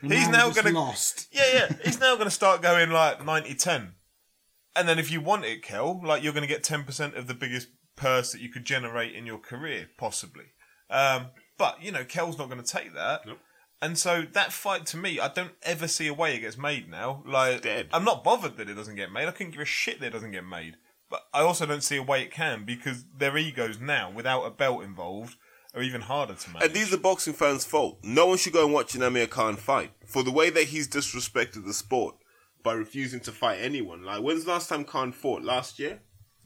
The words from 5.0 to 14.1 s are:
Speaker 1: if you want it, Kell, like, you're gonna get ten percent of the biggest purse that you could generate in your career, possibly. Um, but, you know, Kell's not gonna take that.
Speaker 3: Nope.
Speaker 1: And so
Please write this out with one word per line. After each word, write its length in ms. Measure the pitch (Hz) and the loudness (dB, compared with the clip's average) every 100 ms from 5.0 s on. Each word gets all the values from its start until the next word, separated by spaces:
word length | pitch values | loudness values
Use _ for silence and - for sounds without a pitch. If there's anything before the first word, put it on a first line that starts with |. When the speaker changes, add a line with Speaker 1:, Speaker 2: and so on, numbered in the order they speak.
Speaker 1:
if 100 | 147 | 2
you 100 | 165 | -2
want 240 | 156 208 113 | 0 0 0
it, 180 | 113 | -6
Kell, 360 | - - 175 180 | -6 -2 -2 -2
like, 180 | 165 151 | 0 0
you're 100 | 151 | 0
gonna 140 | 147 143 | -2 -2
get 160 | 147 | -2
ten 220 | - 151 | -2 -4
percent 320 | 135 135 147 - | -6 -6 -6 -6
of 100 | 123 | -10
the 80 | |
biggest 340 | 120 127 123 - _ _ - | -6 -6 -6 -8 _ _ -4
purse 340 | 135 131 120 | 2 2 2
that 80 | 120 | -6
you 100 | 120 | -12
could 140 | 127 | -10
generate 500 | 120 135 120 117 117 107 | -4 -2 -2 -4 -4 -6
in 100 | 117 | -12
your 120 | 107 | -12
career, 500 | - 123 156 107 90 - | -12 -10 -8 -8 -10 -8
possibly. 460 | 113 - 90 71 - _ _ _ - | -6 -6 -8 -14 -20 _ _ _ -2
Um, 400 | 135 135 127 123 - _ - | 2 2 2 -4 -16 _ -2
but, 260 | 170 - | -2 -2
you 100 | 190 | -8
know, 120 | 156 | -8
Kell's 340 | 127 180 170 143 | -6 -4 -4 -4
not 100 | 131 | -10
gonna 140 | 123 | -8
take 320 | 120 - 98 | -6 -6 -8
that. 320 | 73 101 151 107 | -6 -4 -4 -8
Speaker 3:
Nope. 120 | - _ _ _ _ | -18 _ _ _ _
Speaker 1:
And 160 | 156 165 | -4 -2
so 260 | 180 | 0